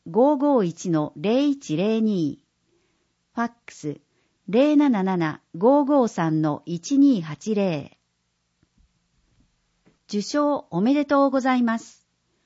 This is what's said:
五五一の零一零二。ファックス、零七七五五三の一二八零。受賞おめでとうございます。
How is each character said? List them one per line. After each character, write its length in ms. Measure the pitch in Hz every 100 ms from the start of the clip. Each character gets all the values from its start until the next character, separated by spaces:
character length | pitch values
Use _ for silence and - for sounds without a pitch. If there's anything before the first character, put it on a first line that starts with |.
| 165
五 300 | 180 269 285
五 260 | 294 262
一 260 | 180 156 185
の 240 | 160 151 147
零 320 | 180 247 294
一 300 | 277 - 151
零 240 | 208 226
二。 380 | 220 190 151 85 _ _ _ _ _ _ _ _ _
フ 80 | -
ァ 80 | 233
ッ 20 | - -
ク 80 |
ス、 280 | - 151 139 _ _ _ _ -
零 280 | 208 294 294
七 280 | 294 220
七 380 | 190 185 156 - _ 165
五 300 | 220 285 269
五 220 | 294 226
三 340 | - 165 156
の 220 | 156 147 -
一 320 | 170 - 277
二 240 | 285 226
八 320 | 160 151 220
零。 440 | 208 196 151 - _ _ _ _ _ _ _ _ _ _ _ _ _ _ _ _ _ _ _ _ _ -
受 140 | 208
賞 460 | 196 294 294 285 -
お 120 | 170
め 120 | 220
で 100 | 285 285
と 220 | 277 277
う 20 |
ご 100 | 262
ざ 160 | 254 254
い 80 |
ま 160 | 233 226
す。 260 | - - _ _ _ _